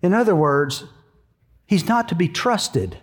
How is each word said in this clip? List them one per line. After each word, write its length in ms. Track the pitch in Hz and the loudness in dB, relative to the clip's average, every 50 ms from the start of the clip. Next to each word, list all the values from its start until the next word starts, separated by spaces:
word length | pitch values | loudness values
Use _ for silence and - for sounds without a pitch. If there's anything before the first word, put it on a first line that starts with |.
| - | 2
In 100 | 180 190 | 2 2
other 220 | 226 240 220 196 | 2 4 2 4
words, 480 | 160 151 147 143 139 147 139 135 - - - - - _ _ _ _ _ _ _ _ _ _ _ _ _ | 2 4 2 2 2 0 -2 -4 -10 -12 -16 -20 -20 _ _ _ _ _ _ _ _ _ _ _ _ _
he's 220 | _ 208 190 - - | _ 0 0 0 0
not 200 | 226 240 233 233 | 0 0 0 -2
to 60 | - | -2
be 120 | 165 180 165 | 0 0 -2
trusted. 720 | - - - 247 240 196 - - - 135 95 92 87 - | -2 -2 -2 0 0 0 -2 -4 -4 -4 -4 -4 -8 -12